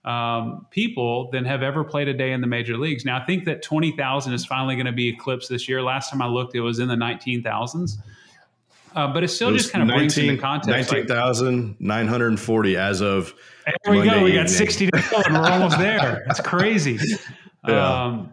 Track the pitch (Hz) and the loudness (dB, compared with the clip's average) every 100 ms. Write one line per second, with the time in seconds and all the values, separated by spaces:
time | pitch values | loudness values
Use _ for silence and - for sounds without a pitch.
0 | - 120 117 117 113 - - - 226 233 | -4 -4 -2 -2 -4 -10 -8 -4 -4 -2
1 | 120 120 127 131 127 139 135 143 151 147 | -2 -2 -4 -4 -2 -2 -2 -2 -4 -2
2 | 143 127 131 131 123 120 117 117 156 135 | -2 -2 -2 -2 -2 -2 -4 -4 -4 -4
3 | 135 127 123 185 175 147 - 156 165 156 | -4 -4 -2 -2 -2 -6 -4 0 0 -2
4 | 135 139 131 - - 131 135 131 127 120 | -2 -2 -2 -6 -4 -2 -2 -2 -2 -2
5 | 120 117 - 127 - 123 127 131 127 131 | -2 -4 -6 -6 -6 -8 -4 -2 -2 -4
6 | - 135 123 120 123 123 117 117 123 117 | -4 -2 0 0 -2 -4 -2 -2 -2 -2
7 | 117 - - 120 117 107 123 165 175 104 | -2 -4 -4 -4 -2 -4 -4 -4 -4 -6
8 | - - - _ _ _ _ _ - - | -12 -20 -20 _ _ _ _ _ -10 -4
9 | 143 147 175 - 240 254 - - 113 127 | -2 0 -2 0 2 2 0 2 4 4
10 | 151 147 143 131 135 147 143 127 123 117 | 2 2 2 0 -2 -2 0 0 2 -2
11 | 117 120 123 120 127 123 113 104 98 110 | 0 0 2 2 0 0 -2 -6 -2 0
12 | 110 120 117 107 110 110 101 90 98 95 | 0 2 2 0 2 2 4 2 0 0
13 | 101 98 85 - - - 151 160 202 202 | 0 0 -2 -12 -20 -8 -6 -2 2 4
14 | 208 214 185 180 170 - 208 - 190 160 | 6 6 6 4 2 2 2 2 4 4
15 | - 220 180 156 160 180 185 151 190 214 | 2 2 4 4 4 4 4 4 2 2
16 | 131 - 127 - - 175 202 214 143 110 | 0 -2 -2 -4 0 0 2 2 0 0
17 | - 202 - - - _ - 110 92 127 | -2 -4 -8 -20 -20 _ 0 2 2 2
18 | 123 117 87 | -2 -4 -8